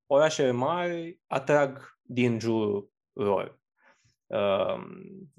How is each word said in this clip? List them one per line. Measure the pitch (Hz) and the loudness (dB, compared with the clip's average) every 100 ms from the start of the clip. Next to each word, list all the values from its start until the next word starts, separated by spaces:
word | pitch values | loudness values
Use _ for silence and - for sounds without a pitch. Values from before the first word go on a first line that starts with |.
| _ | _
orașele | 139 156 151 135 | 4 4 4 2
mari | 120 135 175 175 170 165 - _ | 2 0 -2 -4 -6 -10 -16 _
atrag | 135 - 147 143 131 - _ | -4 2 4 2 -2 -18 _
din | - 123 123 113 | -8 0 2 2
jurul | 113 113 104 101 101 _ _ | 0 0 0 -2 -6 _ _
lor. | - 101 98 - - _ _ _ _ _ _ _ | -4 0 0 -2 -12 _ _ _ _ _ _ _
Um, | 110 101 98 - - - - - - - | -2 0 0 0 -4 -8 -16 -18 -18 -20